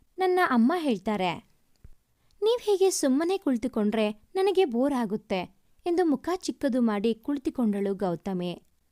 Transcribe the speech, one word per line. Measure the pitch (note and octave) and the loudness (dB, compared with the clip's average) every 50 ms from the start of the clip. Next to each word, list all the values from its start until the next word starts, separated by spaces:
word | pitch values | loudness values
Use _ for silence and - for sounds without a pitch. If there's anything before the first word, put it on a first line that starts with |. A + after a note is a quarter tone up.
| _ _ _ - | _ _ _ -2
ನನ್ನ | F#4 F#4 F4+ F4+ F4+ | 0 2 2 2 2
ಅಮ್ಮ | - C4 A#3+ A3+ B3 E4 | 2 4 4 4 4 2
ಹೇಳ್ತಾರೆ." | F#4 D#4+ D4 A#3+ F#3 - - G#3+ G3+ F#3 F3+ E3 - - _ _ _ _ _ _ _ _ - - _ _ _ _ _ _ _ _ _ G4+ | 2 0 0 -2 -2 -2 -4 -2 -2 -2 -2 -2 -4 -10 _ _ _ _ _ _ _ _ -20 -20 _ _ _ _ _ _ _ _ _ 0
"ನೀವ್ | G#4+ A#4 A#4+ - | 0 0 0 2
ಹೀಗೆ | - G#4 F4+ F#4+ F#4+ | 0 2 4 4 2
ಸುಮ್ಮನೆ | F4+ - - C#4+ B3+ C#4 E4 E4+ F#4+ F#4+ | 2 2 0 2 2 2 2 0 -2 -2
ಕುಳಿತುಕೊಂಡ್ರೆ | - D4 C4 A3+ A3 B3+ - A#3 G#3 G#3 G#3 A3 A3 G#3 G#3+ - _ _ _ | 0 0 -2 0 -2 -4 -2 0 0 0 2 0 0 -2 -2 -6 _ _ _
ನನಗೆ | F#4+ F#4+ G4+ F#4+ F4 F#4+ | 0 0 2 2 2 2
ಬೋರ್ | D4+ A3 A#3 B3+ C#4+ D4 | 2 2 0 0 0 0
ಆಗುತ್ತೆ" | B3 A#3+ G3+ G3 G#3+ - _ G3+ F#3 F3 - - _ _ _ _ _ _ | -2 -2 -2 -4 -6 -6 _ -4 -4 -4 -6 -12 _ _ _ _ _ _
ಎಂದು | F4+ F4 E4 F#4 | -2 0 2 2
ಮುಖ | E4 C4+ C4+ - - F4 | 2 0 0 -2 -4 -6
ಚಿಕ್ಕದು | F#4 - - B3+ - - A#3 A3+ B3+ A#3+ | -4 -4 -8 -8 -4 -2 -2 0 2 2
ಮಾಡಿ | A3+ G#3 G3+ G3 A#3 A3+ | 2 0 0 0 -2 -2
ಕುಳಿತುಕೊಂಡಳು | A3+ _ - C#4+ C#4 - E4 - - B3 G#3+ G3+ G3+ G3 G3 G3+ | -2 _ -6 -6 -4 -4 -6 -4 -2 -2 -2 0 -2 -2 -4 -4
ಗೌತಮಿ. | F#3 G#3 F#3 F3 E3 - G3+ F#3+ F3+ F3+ F3+ F3 - _ _ _ _ _ _ | -2 -2 -4 -4 -4 -6 -8 -6 -6 -6 -6 -8 -10 _ _ _ _ _ _